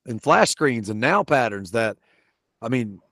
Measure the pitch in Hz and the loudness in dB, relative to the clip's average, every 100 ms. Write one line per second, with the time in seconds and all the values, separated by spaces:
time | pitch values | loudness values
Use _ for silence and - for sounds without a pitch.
0 | - 110 - 185 - - 147 117 101 107 | -12 -6 2 4 4 2 0 0 -4 -2
1 | 127 202 - 143 113 101 95 113 110 - | 0 0 0 0 0 -4 -6 -2 -2 -4
2 | _ _ _ _ _ _ 117 127 110 95 | _ _ _ _ _ _ -4 -4 -4 -10
3 | _ | _